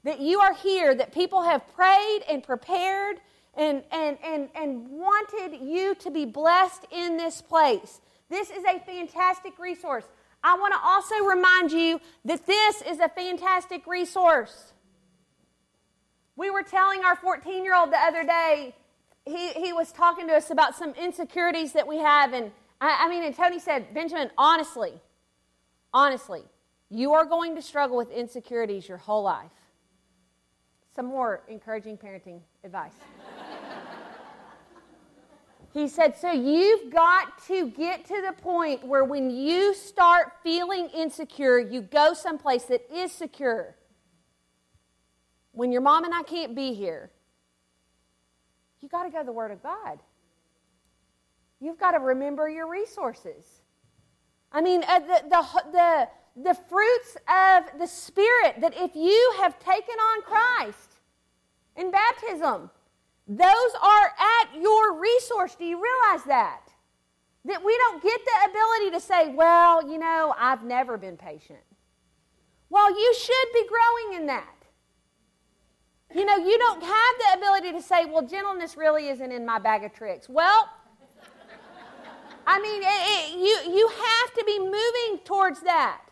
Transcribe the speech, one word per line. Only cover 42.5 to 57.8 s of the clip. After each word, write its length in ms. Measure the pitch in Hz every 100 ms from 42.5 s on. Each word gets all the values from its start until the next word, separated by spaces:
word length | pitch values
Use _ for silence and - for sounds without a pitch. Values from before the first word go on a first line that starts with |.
| 247
that 260 | - 247 247
is 220 | 320 359
secure. 640 | - 330 - 269 226 143 _ _ _ _ _ _ _ _ _ _ _ _ _ _ _ _ _ _
When 200 | 226 247
your 100 | 247
mom 220 | 269 320
and 100 | 339
I 80 | 339
can't 320 | - 339 294
be 180 | 233 269
here, 380 | 214 190 156 - _ _ _ _ _ _ _ _ _ _ _ _ _ _ _ _ _
you 80 | 285
gotta 220 | 349 359
go 80 | 320
to 60 |
the 80 | 254
Word 180 | 233 220
of 120 | 190
God. 360 | 277 392 392 151 _ _ _ _ _ _ _ _ _ _ _ _ _ _ _ _
You've 180 | 285 330
gotta 200 | 370 330
remember 500 | 262 262 285 285 311
your 220 | 320 320
resources." 760 | 359 440 - 269 233 180 151 _ _ _ _ _ _ _ _ _ _ _
I 100 | 294
mean, 200 | 349 359 302
uh, 120 | 359
the, 240 | 311 359 294
the, 180 | 349 277 359 302
the, 360 | 349 339 320 240 - _ 240
the 120 | 320
fruits 640 | - - 370 427 494 - - -
of 500 | 370 381 370 311
the 80 | 294